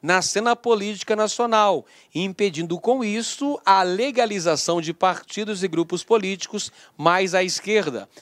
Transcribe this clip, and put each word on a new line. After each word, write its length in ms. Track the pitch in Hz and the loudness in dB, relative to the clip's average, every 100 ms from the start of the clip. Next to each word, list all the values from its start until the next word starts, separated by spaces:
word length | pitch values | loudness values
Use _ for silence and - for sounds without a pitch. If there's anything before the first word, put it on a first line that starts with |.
na 200 | 151 185 | 0 2
cena 340 | - 202 233 233 | 2 0 0 0
política 580 | 240 214 208 196 - | 2 0 0 -6 -2
nacional, 720 | 214 214 - 240 220 208 156 - - _ | 0 0 -2 2 4 4 2 -4 -20 _
impedindo 680 | 151 190 180 202 147 165 175 | -6 -4 -2 -2 -2 -4 -2
com 240 | 226 262 | 0 0
isso 560 | 214 214 226 - 285 285 - | 0 -4 -6 -4 -4 -2 2
a 180 | 190 | 4
legalização 960 | 180 190 269 240 233 202 165 147 - 170 | 4 0 -2 0 0 0 0 0 0 -2
de 120 | 160 | -2
partidos 680 | 165 185 175 - 202 214 196 | 0 0 0 -6 -8 -6 -4
e 60 | 185 | -2
grupos 360 | 160 165 180 | -2 -2 -2
políticos 680 | - 226 190 190 - 208 - - - - | 2 2 2 -6 -6 -8 -8 -14 -20 -2
mais 360 | 160 180 190 | 2 2 2
à 100 | 185 | 0
esquerda, 640 | 185 - 196 214 160 113 98 - | 0 -4 0 0 0 -6 -10 -18